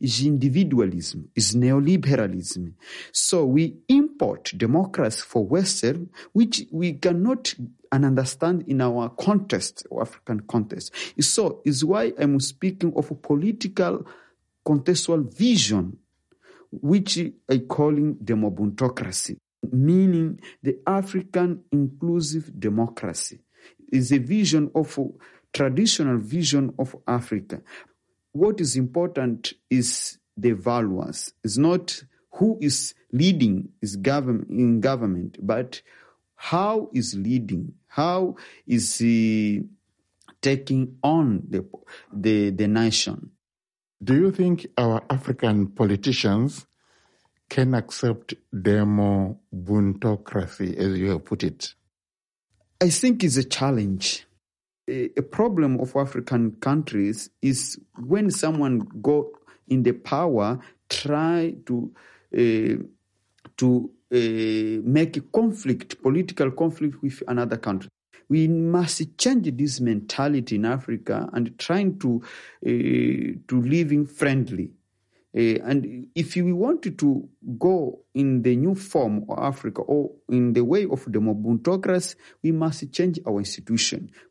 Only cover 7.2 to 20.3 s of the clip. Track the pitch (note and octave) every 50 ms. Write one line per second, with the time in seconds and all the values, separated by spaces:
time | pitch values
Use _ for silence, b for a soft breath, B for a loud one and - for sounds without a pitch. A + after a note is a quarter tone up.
7.2 | F#3+ B3 C4 B3+ - - - - A#2+ A#2 - _ _ _ C#3 C3+ C#3+ C3+ C3 C3
8.2 | C3 C3 - - E3 E3+ F#3 E3+ D#3+ - C3+ C3 B2+ B2 A#2+ A#2+ A#2 A#2 - -
9.2 | - F#3+ G#3 G3 G3 - A#2+ - - - - - - - - - A2+ - - -
10.2 | _ - A2+ G#2 G#2 - - A#2 G#2+ G#2+ G#2 F2+ - - B B B B B -
11.2 | C#3+ - - A3+ G#3 D3+ - - - D3+ C#3 C3 D#3 D3+ G3 G#3+ A#3 - - -
12.2 | D3+ C#3+ C#3 C3+ C3+ - - _ - F#3+ F#3+ - F3 E3 D#3+ - - - C#3 -
13.2 | - - D3 D3 E3+ A3 G#3+ A3+ - F#3 - - F3+ F3 F#3+ - B B B B
14.2 | B B B B _ _ _ _ _ - D3+ C#3+ C3+ F3 F3+ - - - E3+ D#3
15.2 | C3+ G#2 - - G#3+ B3 A#3 E3+ A#2+ G#2 A2 F#2+ - F#2 - - _ _ _ _
16.2 | _ _ b b b b b b b b - - - D3 F#3 G3+ G3 - - E3+
17.2 | E3+ - - _ _ - C3+ B2+ B2+ - - - D3 D3+ D3+ D3 D3+ D3+ - -
18.2 | G#2+ G#2 A2+ A2 G#2+ G#2 F2+ F#2+ G#2+ G#2 G#2 - C3 B2 B2+ - - G2 F#2 -
19.2 | - - - - _ _ _ _ - - B2+ B2+ C3+ D#3 F3+ F#3+ F#3+ F#3 F3 E3
20.2 | E3 D#3